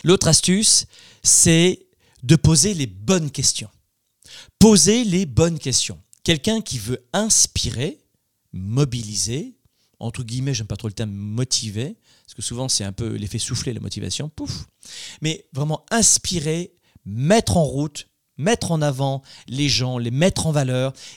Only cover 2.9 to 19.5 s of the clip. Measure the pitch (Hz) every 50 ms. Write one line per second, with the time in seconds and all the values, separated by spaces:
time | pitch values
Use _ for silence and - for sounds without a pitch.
2.9 | 92 95 107 113 190 180 160 135 - - 131 - - - 107 - _ _ _ _
3.9 | _ _ _ _ _ _ _ - - - - - _ - 185 220 214 180 156 196
4.9 | 220 247 247 208 170 185 196 143 113 135 160 170 170 143 - 135 120 - - -
5.9 | 82 78 _ _ _ _ - - 170 147 - 214 226 226 - - 131 120 98 113
6.9 | 123 - _ _ - 190 220 220 - - - - - - - 117 107 113 139 180
7.9 | 302 _ _ _ _ _ _ _ _ _ _ _ - 90 95 101 113 139 147 127
8.9 | 117 120 113 104 107 98 - 113 120 151 226 262 233 _ _ _ _ _ _ _
9.9 | _ _ 110 113 - - 123 110 117 127 131 143 131 117 110 98 104 - - 107
10.9 | 98 - 117 107 98 101 101 104 107 117 127 - - - 120 110 95 110 127 170
11.9 | 233 _ _ _ _ _ _ - - - 113 - 120 120 131 131 - - 101 98
12.9 | 95 - 113 110 110 107 104 98 - 110 - - 127 - - 131 117 104 101 101
13.9 | - 107 101 98 - - 143 156 - - 285 285 - - - _ _ _ _ -
14.9 | - - - - - - 151 156 156 - - _ - 135 151 151 156 - _ -
15.9 | 220 233 202 - - - - - 185 170 139 156 156 170 180 - _ _ _ _
16.9 | _ _ _ 95 101 117 135 160 214 233 214 - - 180 156 127 123 139 147 156
17.9 | _ - - _ _ _ _ _ _ - 139 208 240 - - - 170 156 151 147
18.9 | 131 127 139 135 135 135 _ - - - - 117